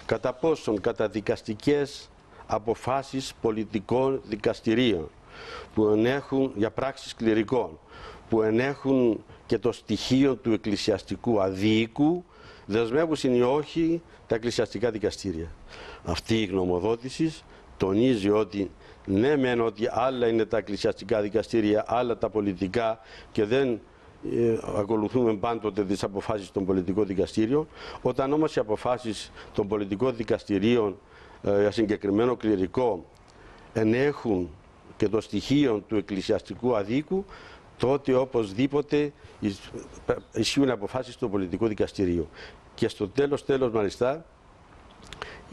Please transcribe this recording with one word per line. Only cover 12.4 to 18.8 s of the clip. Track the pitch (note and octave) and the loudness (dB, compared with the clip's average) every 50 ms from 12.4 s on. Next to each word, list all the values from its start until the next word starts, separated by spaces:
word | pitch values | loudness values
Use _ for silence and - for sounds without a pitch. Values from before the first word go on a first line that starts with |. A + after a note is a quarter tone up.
| - - - - - | -20 -20 -20 -16 -6
δεσμεύουσιν | - G2 A2+ A#2 A2 A#2+ D3+ E3+ D#3+ D#3 C#3 - C3 B2 | -2 0 0 0 2 0 0 0 0 0 0 2 2 4
ή | A#2+ | 4
όχι | B2 B2 - A2+ A2+ - - E3 E3 D#3+ E3 E3+ - - - - - | 4 4 4 2 0 -2 -2 0 0 2 0 -2 -4 -10 -20 -10 -4
τα | - A#2 | -2 -2
εκκλησιαστικά | A2+ A2+ A#2+ G#2+ - A2+ - - G2+ A2 A#2+ | -2 -2 -2 0 0 -2 -2 -2 -2 -2 -2
δικαστήρια. | G#2+ G#2+ G2+ F#2 - - - G2 E2+ D#2+ E2 D#2+ - - - - - - - - - - - | 0 0 -2 -2 -2 -2 -6 -6 -4 -6 -6 -10 -12 -16 -20 -20 -18 -18 -16 -18 -16 -10 -6
Αυτή | F2 E2+ - - - A2+ A2 | -6 -4 -4 -2 0 0 0
η | G#2+ | 0
γνωμοδότηση | F2+ F#2 F#2+ F2+ F2+ F2+ F2 F2 A2 A#2 A#2 B2 C3 - - D#3+ D#3+ D3+ - - - - - - - - | 0 0 0 0 2 0 0 0 0 -2 -2 -4 -8 -4 -2 -2 -2 -4 -6 -16 -20 -20 -20 -20 -12 -6
τονίζει | - G2 F#2+ F#2+ G#2+ A#2+ C3 B2+ G#2 F#2+ G2+ | -2 0 2 4 4 4 4 4 2 2 2
ότι | G#2 G#2+ A2 F#2 G2+ G2+ G2 F2 - - | 2 2 2 0 -2 -4 -6 -6 -8 -14